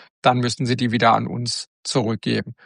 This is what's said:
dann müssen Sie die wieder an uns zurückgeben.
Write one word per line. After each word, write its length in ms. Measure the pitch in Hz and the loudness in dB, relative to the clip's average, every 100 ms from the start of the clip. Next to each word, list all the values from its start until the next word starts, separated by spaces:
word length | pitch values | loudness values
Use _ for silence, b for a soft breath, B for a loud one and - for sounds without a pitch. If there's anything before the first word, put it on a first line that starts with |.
| B _ | B _
dann 180 | 131 123 | 0 2
müssen 260 | 123 - 123 | 0 -2 -2
Sie 100 | 120 | 0
die 160 | 123 | 0
wieder 220 | 117 117 | 2 4
an 140 | 110 117 | 4 0
uns 400 | 120 120 - - _ | -6 -6 -8 -12 _
zurückgeben. 720 | - 135 110 110 - 113 - 120 | -4 -2 0 -2 -2 -4 -4 -12